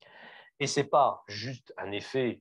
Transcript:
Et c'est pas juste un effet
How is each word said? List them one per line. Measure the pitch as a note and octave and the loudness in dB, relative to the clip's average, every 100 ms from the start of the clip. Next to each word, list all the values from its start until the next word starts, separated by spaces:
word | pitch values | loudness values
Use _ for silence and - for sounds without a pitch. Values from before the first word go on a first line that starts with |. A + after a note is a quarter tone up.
| - - - - - _ | -20 -20 -20 -20 -20 _
Et | C3+ | -2
c'est | C#3+ | 0
pas | C3+ D3+ B2 F#2+ - | 4 6 6 2 -8
juste | G#2 A#2+ B2+ - - | -8 -8 -10 -12 -10
un | F#2+ | -6
effet | G2+ - C3 B2 F#2+ | -6 -2 0 0 -2